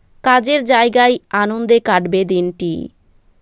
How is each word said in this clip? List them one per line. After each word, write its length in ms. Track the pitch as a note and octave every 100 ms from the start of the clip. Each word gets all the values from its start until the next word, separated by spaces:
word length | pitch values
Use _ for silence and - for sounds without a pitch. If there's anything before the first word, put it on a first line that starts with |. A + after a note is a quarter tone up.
| _ _
কাজের 380 | C4 B3+ A#3+ D4 B3+
জায়গায় 500 | B3 A#3+ A#3+ B3 B3 _ G3+
আনন্দে 360 | G#3 A3 A#3 A#3 A#3
কাটবে 320 | F#3 F3 F#3+ F#3
দিনটি। 480 | F#3 F3+ F3+ F3 E3 - _ _ _ _ _